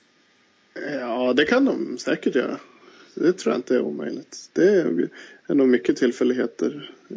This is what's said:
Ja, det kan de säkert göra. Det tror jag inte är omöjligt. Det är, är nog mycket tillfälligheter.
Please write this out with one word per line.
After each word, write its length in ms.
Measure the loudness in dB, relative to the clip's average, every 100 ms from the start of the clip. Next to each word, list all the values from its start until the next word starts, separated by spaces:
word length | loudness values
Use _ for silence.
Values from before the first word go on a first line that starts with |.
| _ _ _ _ _ _ _ -12 -8 -8
Ja, 320 | -6 -2 2
det 120 | 2
kan 200 | 4 4
de 340 | 2 0 -4 -6
säkert 360 | -4 -2 0
göra. 260 | 0 -2 -6 -14 -20 -20 -20 -16
Det 180 | -2 0
tror 200 | 0 -2
jag 60 | -2
inte 160 | 0
är 60 | 0
omöjligt. 680 | 0 -6 -8 -10 -14 -20 -8
Det 160 | 2 4 4
är, 280 | 2 -2 -4 -6 -20 -20 -2
är 80 |
nog 140 | 2 4
mycket 280 | 4 2 0
tillfälligheter. 920 | 0 0 0 0 -4 -2 -6 -6 -16 -20 -14